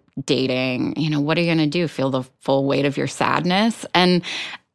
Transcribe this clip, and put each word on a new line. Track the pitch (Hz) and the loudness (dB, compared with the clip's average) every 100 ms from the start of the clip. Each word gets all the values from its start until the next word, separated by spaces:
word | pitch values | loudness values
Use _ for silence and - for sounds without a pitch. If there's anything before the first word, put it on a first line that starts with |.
| _ - | _ -8
dating. | - 127 131 127 131 127 - - | -2 0 0 0 -2 -2 -4 -2
You | 156 | -2
know, | 147 | 0
what | 147 165 | 0 0
are | |
you | 170 | 2
gonna | 160 151 | 2 0
do? | 170 165 | 0 -2
Feel | - 135 | -2 -2
the | 131 127 _ | -2 -4 _
full | - 139 139 | -2 0 2
weight | 139 143 | 2 0
of | 139 | 0
your | 135 | -4
sadness?" | - - - 170 185 226 220 - | -2 0 2 2 2 2 0 -2
And | 175 180 175 175 - - - _ | 2 4 4 0 -8 -10 -14 _